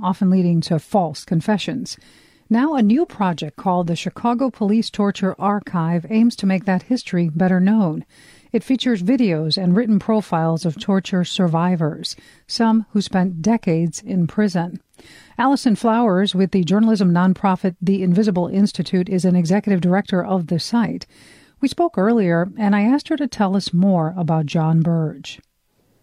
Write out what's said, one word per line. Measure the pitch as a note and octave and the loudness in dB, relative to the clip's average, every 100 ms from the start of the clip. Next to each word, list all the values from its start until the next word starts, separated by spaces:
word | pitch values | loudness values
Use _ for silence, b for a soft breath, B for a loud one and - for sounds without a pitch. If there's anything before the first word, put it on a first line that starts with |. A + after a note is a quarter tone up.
often | F#3+ F#3+ F#3 | -4 0 2
leading | F#3 F3 E3 | 2 2 2
to | - D#3+ | 0 -2
false | - G#3 D#3+ C#3+ | -2 -2 -2 -6
confessions. | - E3 - G3+ - D#3+ F#3 - b b b b b | -4 -2 0 -2 -4 -8 -10 -14 b b b b b
Now | A3 D4 | 0 0
a | C#4 | 2
new | G#3 B3+ F4 | 2 2 0
project | - F#3+ D#3+ D3+ - | -2 -2 -4 -8 -6
called | G3 F3+ E3+ | -2 -2 -2
the | E3 | -4
Chicago | - - A#3+ A#3+ C4+ | -6 -4 -2 0 -2
Police | - G3+ A3 - | -2 0 0 -2
Torture | - G3+ - F#3+ - | -2 -2 0 -4 -2
Archive | G3 G3+ - F3+ D#3+ F3 E3+ | -2 -2 -4 -4 -2 -2 0
aims | A3 A#3 - | 2 2 2
to | F#3+ | -2
make | F#3+ - | 0 0
that | F#3 | -2
history | - B3 - F3+ E3+ | -2 -4 -2 -2 0
better | D#3+ F#3 F#3 | 0 2 2
known. | F#3 A3 F3+ D#3+ - b b b b | 2 2 2 -2 -10 b b b b
It | A3 | -4
features | - C4 B3+ G#3 | -2 -2 0 -2
videos | F3+ C4 A3 D#3 D#3+ G3 | 0 2 2 0 0 0
and | F3+ F#3 | 2 2
written | A#3+ G3+ | 2 0
profiles | - A3 - E3+ E3 E3 E3+ | 2 -2 0 0 0 0 -2
of | - | -4
torture | - F#3+ - F#3 | -2 -2 0 -2
survivors, | E3+ - F3+ E3 F3+ F3 D3+ D#3+ E3+ - B B B | -2 0 0 2 0 0 -2 -4 -10 -12 B B B
some | - A3+ A3+ G#3 | -2 2 2 0
who | G#3 | -4
spent | - F#3 F#3 E3 | -2 0 -2 -2
decades | G#3+ A3+ - D#3+ E3+ - | 0 0 0 0 -2 -4
in | G#3 F#3 E3+ | -4 -2 0
prison. | - G#3 E3+ F3 - _ _ B B B B | 0 0 0 -4 -10 _ _ B B B B
Allison | B3+ C#4 B3 G3 | 0 2 2 2
Flowers | A#3 A3+ A#3+ F3+ G3 F#3 | 2 2 2 2 0 0
with | F#3+ | 0
the | F#3+ | 0
journalism | E3 G3+ A3+ G#3+ F#3 | 2 2 2 4 2
nonprofit | F3 F#3 F3+ G3 F#3 F#3+ F3+ | 4 2 2 0 0 -2 -2
The | F3+ G3 | -2 0
Invisible | F#3 F3 G#3+ F3+ F3 | 2 2 2 0 0
Institute | F#3+ G#3 - - F#3+ F3+ | 0 0 -2 -2 -2 0
is | F#3 F#3 | 0 2
an | F3+ | 2
executive | D#3+ G3+ G#3 F#3 | 2 0 0 0
director | F3 F#3+ - F#3 | 2 0 0 -2
of | F#3 F#3 D#3 | 0 -2 -2
the | E3+ | -4
site. | - A#3 F#3 E3+ - b b b b b | -2 -2 -2 -4 -12 b b b b b
We | C4+ | -4
spoke | - E4+ - | 0 -2 0
earlier, | G3+ A#3 F3+ E3+ F#3 F3+ | 0 2 2 0 -2 -2
and | G3+ G3+ | 0 2
I | |
asked | G#3+ C#4+ - | 2 0 0
her | D4+ | -4
to | C#4+ | -4
tell | - G3 G3 | -2 0 0
us | - | 0
more | F3 G3 F3+ D#3+ F#3 | 2 2 2 0 -2
about | D#3+ D#3+ D3 | -2 -2 0
John | E3+ D#3 E3 | 0 2 2
Burge. | E3 E3 D#3 - - - _ _ _ _ _ _ | 2 0 -2 -6 -16 -20 _ _ _ _ _ _